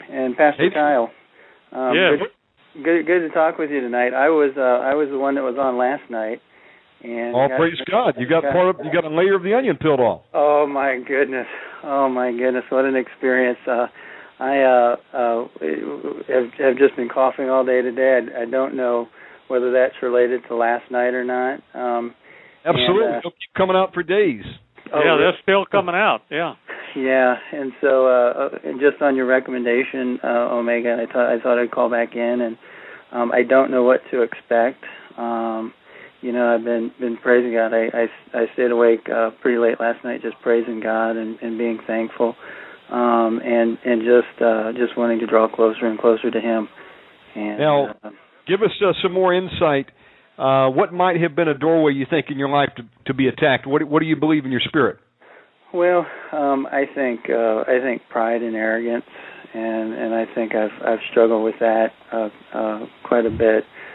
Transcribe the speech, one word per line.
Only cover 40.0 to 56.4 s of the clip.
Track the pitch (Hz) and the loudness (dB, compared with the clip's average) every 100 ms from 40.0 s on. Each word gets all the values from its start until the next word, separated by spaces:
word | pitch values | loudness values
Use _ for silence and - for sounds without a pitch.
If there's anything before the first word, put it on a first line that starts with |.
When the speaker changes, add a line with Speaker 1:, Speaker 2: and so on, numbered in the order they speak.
Speaker 1:
night, | 123 127 | -6 -8
just | 117 - | -8 -6
praising | 127 117 117 110 | 0 0 0 -6
God | 110 110 113 113 | -4 -2 0 -2
and, | 110 113 | -6 -8
and | 120 110 | -8 -4
being | 117 110 - | -4 -4 -4
thankful, | 113 113 - 117 - - - - - - | -4 -4 -2 -2 -2 -14 -18 -20 -20 -8
um, | 120 120 117 113 117 | -2 2 2 2 0
and, | 123 117 117 117 | 0 2 2 0
and | 127 117 | -2 0
just, | 117 120 - - | 4 4 4 0
uh, | 117 110 110 | 0 2 -2
just | 123 120 - | -2 -4 0
wanting | 117 113 | 0 0
to | 113 | 2
draw | 113 110 | 2 2
closer | - 113 110 117 | 4 2 2 -2
and | 107 | 0
closer | 120 110 120 | 2 2 0
to | 110 | -2
Him. | 113 113 104 - - - - - - | -2 -2 -4 -12 -20 -20 -20 -20 -18
And, | 107 104 107 | -10 -8 -2
Speaker 2:
Now, | 151 143 131 107 | 2 2 0 -6
Speaker 1:
uh, | 104 - _ _ - | -18 -20 _ _ -4
Speaker 2:
give | 196 | 0
us, | 214 - 196 | 0 0 0
uh, | 160 | 0
some | 190 | 0
more | 185 185 | 2 2
insight. | 180 185 - 165 139 135 _ _ _ _ - | 2 -2 0 2 2 -2 _ _ _ _ -4
Uh, | 135 135 131 | 2 4 4
what | 131 202 | 2 0
might | 175 180 170 | 2 2 2
have | 170 143 | 0 0
been | 165 | 0
a | 139 | 0
doorway, | 151 165 151 | 2 4 2
you | 139 131 | 0 -2
think, | 160 - | -2 -2
in | 135 | -6
your | 139 | -2
life | 143 135 - | 0 0 -2
to, | 117 _ - | -18 _ -6
to | |
be | 131 131 | 0 0
attacked? | - 151 123 135 | 2 2 2 0
What, | 151 | -2
what | 151 151 | 2 0
do | 160 | 2
you | 151 | 0
believe | 156 156 | 2 0
in | 131 | 0
your | 123 | -2
spirit? | - 156 113 - _ _ - - _ _ _ | 0 2 0 0 _ _ -20 -20 _ _ _
Speaker 1:
Well, | 180 175 175 156 - - | 0 2 2 0 -10 -10
um, | 156 | -4